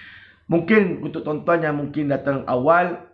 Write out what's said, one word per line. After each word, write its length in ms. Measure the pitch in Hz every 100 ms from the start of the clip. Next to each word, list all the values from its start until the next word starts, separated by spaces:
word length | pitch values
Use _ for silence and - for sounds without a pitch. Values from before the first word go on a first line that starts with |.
| - - - _ -
Mungkin 480 | 165 165 220 185 147
untuk 240 | 151 -
tuan-tuan 400 | 151 151 160 170
yang 160 | 156 147
mungkin 320 | 143 151 143
datang 320 | 139 143 135
awal, 640 | - 127 139 170 180 175 -